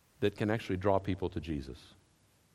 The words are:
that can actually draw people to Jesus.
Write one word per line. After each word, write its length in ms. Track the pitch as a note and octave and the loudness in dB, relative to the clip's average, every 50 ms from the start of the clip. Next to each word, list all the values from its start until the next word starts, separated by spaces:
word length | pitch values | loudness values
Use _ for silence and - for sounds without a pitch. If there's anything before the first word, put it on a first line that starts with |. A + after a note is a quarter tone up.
| _ _ _ - | _ _ _ 0
that 160 | - G#2 G2 | 0 0 2
can 140 | - A2+ G#2 | 0 0 0
actually 260 | G#2+ A#2 - - G2 | 0 0 0 -2 -2
draw 240 | F#2 F#2 G2+ G2 G2 | 0 2 4 4 4
people 300 | F#2+ G2 F#2 - F#2 E2 | 2 0 -2 -2 -2 -4
to 100 | - E2+ | -4 -4
Jesus. 400 | D2 D#2+ D#2+ C#2+ B1+ B1 B1 - - - - - _ _ _ _ _ _ _ _ _ _ _ | -6 -4 -4 -6 -6 -8 -12 -16 -18 -20 -20 -20 _ _ _ _ _ _ _ _ _ _ _